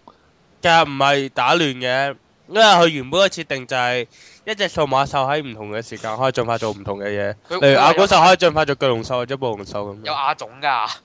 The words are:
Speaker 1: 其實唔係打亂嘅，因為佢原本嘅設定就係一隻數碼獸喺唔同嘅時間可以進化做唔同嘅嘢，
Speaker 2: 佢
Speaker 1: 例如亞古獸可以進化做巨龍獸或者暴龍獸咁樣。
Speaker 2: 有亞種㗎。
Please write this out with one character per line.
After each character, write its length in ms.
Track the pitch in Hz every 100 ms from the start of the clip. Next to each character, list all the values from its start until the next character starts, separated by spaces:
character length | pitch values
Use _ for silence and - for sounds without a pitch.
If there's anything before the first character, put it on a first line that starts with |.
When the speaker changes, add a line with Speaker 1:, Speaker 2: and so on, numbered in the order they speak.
| _ _ _ _ _ _
Speaker 1:
其 60 | 175
實 160 | 165
唔 120 | 156 139
係 320 | 139 143 135
打 260 | - 127 170
亂 180 | 151 127
嘅， 380 | 127 127 139 127 _ _ -
因 80 | 196
為 60 |
佢 260 | 220 180 170
原 220 | 151 127
本 120 | 160
嘅 60 | 190
設 160 | 175
定 240 | 160 135 127
就 80 | 131
係 320 | 123 123 117 _ - _ -
一 100 | 208
隻 120 | 190
數 120 | -
碼 220 | 147 131 139
獸 60 | 143 135
喺 140 | 151
唔 120 | 139
同 180 | 110 104
嘅 100 | 104
時 160 | 117 110
間 180 | 110 110
可 120 | 131
以 20 |
進 140 | 131 117
化 120 | 117
做 140 | 113
唔 120 | 101
同 160 | 98 101
嘅 60 | 101
嘢， 280 | 101 101 104 -
Speaker 2:
佢 100 | 180
Speaker 1:
例 120 | 143
如 40 | 131
亞 140 | 147 165
古 60 |
獸 220 | 196 190 170
可 80 |
以 20 | 185
進 160 | 175
化 120 | 151 151
做 100 | 139
巨 120 | 139
龍 160 | 113
獸 60 | 110 127
或 100 | 123
者 120 | 135
暴 180 | 131 104
龍 100 | 98
獸 60 |
咁 220 | 104 104 101
樣。 40 | 127
Speaker 2:
有 80 |
亞 220 | 147 139 151
種 140 | 113 127
㗎。 280 | 147 123 113 -